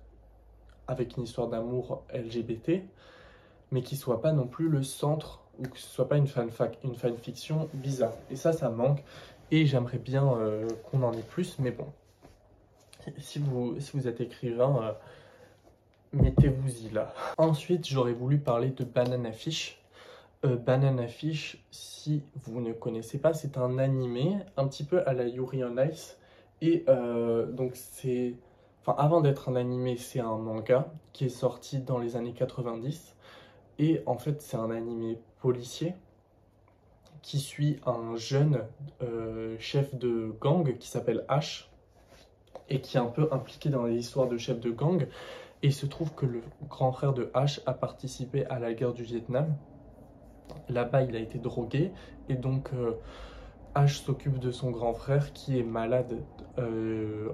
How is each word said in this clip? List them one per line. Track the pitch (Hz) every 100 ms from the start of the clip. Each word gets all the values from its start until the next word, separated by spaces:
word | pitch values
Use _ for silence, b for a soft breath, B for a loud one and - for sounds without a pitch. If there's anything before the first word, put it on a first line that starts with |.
| - - - - - - - - -
avec | 131 117 -
une |
histoire | 117 - 117
d'amour | 117 120 127 123 - -
L | - 113
G | 117
B | 113 113
T, | - 190 185 B B B B B B B -
mais | 131
qui | 120 139
soit | - 117
pas | 160
non | 156 123
plus | - 160
le | 143
centre, | 135 - 147 156 - - - -
ou |
que | 131 -
ce | -
soit | - 127
pas | 147
une | 139
fanfac-, | - 113 - 117 -
une | 135 117
fanfiction | 123 117 - - - 156 -
bizarre. | 139 135 127 113 - -
Et | 135
ça, | 165
ça | 160 123
manque, | 113 139 143 B B B B -
et | 156 151
j'aimerais | 127 120 123
bien, | - 135 139
euh, | 117 110 107 113 113 -
qu'on | 135
en | 123
ait | 113
plus, | 107 - 180 -
mais | 127
bon. | - - - _ _ - - _ _ _ _ _ - - 143
Si | - 151
vous, | 143 123 120 127
si | 143 143
vous | 123
êtes | 117
écrivain, | 120 - 123 117 131 135
euh, | 110 107 B B B B B B - _ _ _ _
mettez-vous-y | 143 131 - 147 131 135 117 110
là. | 107 - B B -
Ensuite, | 160 151 - 180 -
j'aurais | 135 120
voulu | 120 123 143
parler | 143 117 131
de | 131 123
Banana | 127 123 127 117
Fish. | 107 160 156 - - _ B B B B _
Euh, | 139 120
Banana | 127 127 139 131 117
Fish, | - 151 156 - - _
si | - - - 151 151 - 139
vous | - 117
ne | 117
connaissez | 113 120 113 110 143
pas, | 156
c'est | 160 139 135
un | 127 127
animé | 135 131 127 120 160 202 - -
un | 135
petit | -
peu | 147 180 -
à |
la | 127 120
Yuri | 127 131 135
on | 123 123
Ice. | 147 160 - - B B B -
Et, | 160 165 -
euh, | 135 120 117 117 113 113
donc | 123 127 -
c'est, | - - 131 123 123 123 b b b _
enfin, | - -
avant | 147 170
d'être | 147 139 -
un | 127
animé, | 123 127 127 123
c'est | - 131
un | 113 110
manga | 113 110 107 127 156 - -
qui | - 131
est |
sorti | - 123 - - 135
dans | 127 123
les | 117 120
années | 120
quatre-vingt-dix. | - 127 - 120 117 135 160 - - B B B B - -
Et | 151 160 -
en | 120
fait, | 151 143
c'est | - 117
un | 113
animé | 113 117 117 113 117 - _
policier | 127 123 - - 160 185 - _ _ _ _ _ _ _ _ _ - 147
qui | - 143
suit | - - 147 - -
un | 117 113 113
jeune, | 110 139 151 127 107 - 143 -
euh, | 123 117 110 113 113 113
chef | - 143 139 123
de | 123 113 110 107
gang | 139 175 147 -
qui | -
s'appelle | 120 120 113 -
Ash | 143 - - - - _ - B B - _ _ - -
et | 139
qui | - 135
est |
un | 117
peu | - 151
impliqué | 131 - - 151
dans | 131
les | 117 117
histoires | 117 143 127
de | 120
chef | 123 117
de | 117
gang. | 117 147 180 135 B B B B -
Et | 143
il |
se | 139 143
trouve | - 160
que | - 127
le | 120 - - -
grand | - 131
frère | - 143
de | 123 113
Ash | - 143 - -
a |
participé | 123 123 - 131 - 127 139 127
à | 127
la | 117
guerre | 117 123
du | 117
Vietnam. | 117 117 117 123 156 147 - - - - - - - - - - -
Là-bas, | 120 - 139
il | 127 113
a |
été | 110 123
drogué | 117 127 113 135 190 B B - -
et | 127
donc, | 131 135 -
euh, | 127 117 113 B B B B B - -
Ash | 143 143 -
s'occupe | - 131 143 127
de | 123
son | - 131
grand | 117 117
frère | 117 - 139 143
qui | - - 131
est |
malade, | 113 117 117 127 123 117 - - - -
euh, | 117 113 113 110 107 107 110